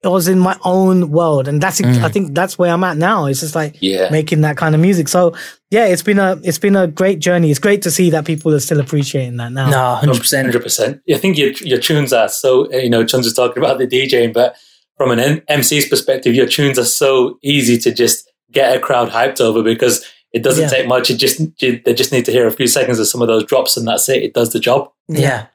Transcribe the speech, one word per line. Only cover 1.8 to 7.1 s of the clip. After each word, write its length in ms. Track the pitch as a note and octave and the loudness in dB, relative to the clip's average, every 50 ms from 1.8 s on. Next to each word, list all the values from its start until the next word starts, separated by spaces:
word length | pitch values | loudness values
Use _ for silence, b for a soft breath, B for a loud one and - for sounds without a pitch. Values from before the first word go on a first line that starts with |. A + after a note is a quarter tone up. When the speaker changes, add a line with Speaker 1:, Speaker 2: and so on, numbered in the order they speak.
Speaker 2:
Mm. 220 | - B2 B2 A#2+ A#2 | 2 2 2 2 2
Speaker 1:
I 60 | D#3+ | 0
think 240 | - G3+ G3 D3+ C#3+ | 0 -2 -4 -2 -2
that's 240 | E3+ F3+ F#3 - - | -2 -2 -2 -2 -2
where 120 | F3+ F3 E3+ | 0 0 2
I'm 120 | E3+ F#3 | 0 0
at 120 | F#3 E3 D3 | -2 -2 0
now. 260 | E3 F#3 A3 G3+ D#3 | 0 0 0 0 0
It's 140 | C#3 C#3 C3+ | -2 -2 -4
just 140 | - D3+ D#3 | -6 -6 -4
like 220 | E3 D#3 D3+ D3+ - | -4 -4 -6 -6 -4
Speaker 3:
Yeah. 300 | F#3 F#3 F#3+ F#3 F#3+ F3 | -4 -2 0 0 0 0
Speaker 1:
making 320 | D3+ D#3 D#3 D#3 - D#3 D3+ | 0 0 0 0 2 2 2
that 140 | D3+ D3 | 0 0
kind 180 | - F3 D#3+ D#3 | -2 0 0 2
of 60 | D3+ | 4
music. 280 | E3 F#3+ G3+ F3 D#3 D#3 | 4 4 2 2 0 0
So 260 | - F3+ F3+ E3+ E3+ B B B B B B _ | 2 2 2 2 0 B B B B B B _
yeah, 160 | - G#3+ A#3 | 0 2 2
it's 160 | G3+ F3+ E3+ - | 2 2 0 0
been 160 | - G#3 G3+ | 0 2 2
a, 200 | G3 F#3 F#3 D#3 E3 | 2 0 0 -2 -4
it's 140 | F#3 D#3 - | -6 -4 -2
been 180 | - G3+ G3+ | 0 2 2
a 100 | G3 F#3 | 2 2
great 320 | E3+ D3+ - F#3 F#3+ | 0 0 0 0 0